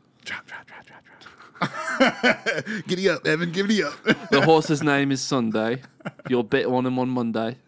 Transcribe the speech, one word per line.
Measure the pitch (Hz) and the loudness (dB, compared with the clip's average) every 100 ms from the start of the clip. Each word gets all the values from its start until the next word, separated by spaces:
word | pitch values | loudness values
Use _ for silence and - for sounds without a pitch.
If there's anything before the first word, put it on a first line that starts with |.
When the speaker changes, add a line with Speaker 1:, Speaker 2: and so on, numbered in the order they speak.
| _ _ | _ _
Speaker 1:
Trot, | - - - | -12 -12 -12
trot, | - - | -18 -18
trot, | - - | -20 -20
trot, | - - - | -20 -20 -20
trot. | - - - - 170 - 640 - 254 - 240 - 226 170 - 214 | -20 -20 -20 -8 -6 -6 -6 0 0 2 0 0 -2 -4 -6 -8
<laughs> | - | -4
Giddy | 180 190 | 0 0
up, | 143 151 | 0 0
Evan. | 156 175 | 0 0
Giddy | 170 202 214 | -2 0 0
up. | 147 - | -2 -2
<laughs> | - 240 - | -2 -2 2
Speaker 2:
The | 139 | 4
horse's | 160 160 156 143 | 6 6 4 0
name | 147 139 139 | 2 2 2
is | 131 | 0
Sunday. | - 135 113 110 110 131 - _ - - - | 0 0 0 0 0 -2 -8 _ -16 -12 -2
You'll | 123 | 0
bet | 110 139 117 | 2 0 2
on | 127 127 | 0 0
him | 127 | -2
on | 127 | -2
Monday. | 127 117 110 113 131 | -2 -2 -2 -4 -6